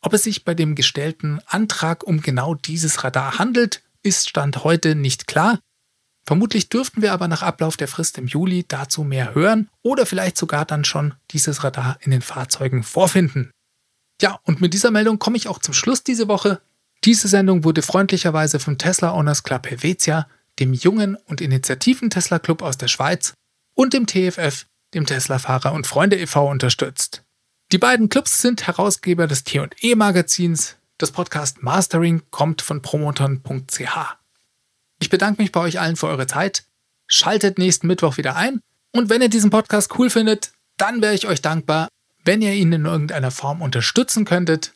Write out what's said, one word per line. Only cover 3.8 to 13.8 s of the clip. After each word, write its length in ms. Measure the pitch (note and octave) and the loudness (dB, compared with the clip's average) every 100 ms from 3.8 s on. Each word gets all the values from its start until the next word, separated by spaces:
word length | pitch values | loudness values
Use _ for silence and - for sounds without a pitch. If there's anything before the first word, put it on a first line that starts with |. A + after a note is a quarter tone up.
| _ _ | _ _
ist 280 | G3+ F#3 - | -2 0 -2
Stand 340 | - C#3+ C3 | -2 -2 -2
heute 320 | D#3 E3 D#3+ D#3 | 0 2 2 0
nicht 320 | C#3 - - | 0 -4 -4
klar. 320 | - F#3 A#3 _ _ _ _ _ _ - | 0 2 0 _ _ _ _ _ _ 0
Vermutlich 440 | D3+ A3 G#3+ - | 0 2 0 0
dürften 320 | A#3 C4 - | -2 -2 0
wir 100 | G#3 | 0
aber 160 | F#3 F3+ | 0 -2
nach 140 | D#3+ | -2
Ablauf 340 | F#3 - D#3+ - | -2 -2 -4 -2
der 140 | C#3 | -6
Frist 280 | - E3 - | -4 -6 -4
im 100 | B2+ | -4
Juli 360 | D3 F#3 F3+ F3 | -2 0 -2 -4
dazu 380 | C#3 C3+ - | -8 -6 -4
mehr 320 | D3 C3+ A#2+ B2+ | -2 -2 -2 2
hören 320 | F3+ A3 G#3+ _ | 2 2 0 _
oder 240 | A#3 C#4 A3+ | -2 2 0
vielleicht 320 | F#3+ F#3+ - | 0 -2 -2
sogar 260 | E3 D3 | -2 -2
dann 220 | D#3 D3+ D3 | -2 -2 -2
schon 300 | D3+ D3 C3+ _ | -2 -2 -4 _
dieses 340 | D3+ - C#3 C#3 | -4 -2 -2 -4
Radar 320 | C3 B2 C3+ | -2 -4 -2
in 120 | - | 0
den 100 | C3 | 0
Fahrzeugen 600 | - - B2+ - C3+ C3 | 0 -10 -6 -4 -2 -2
vorfinden. 680 | A2+ - F#3 F#3+ E3 C#3+ B2 _ _ _ | -2 2 2 4 2 0 -8 _ _ _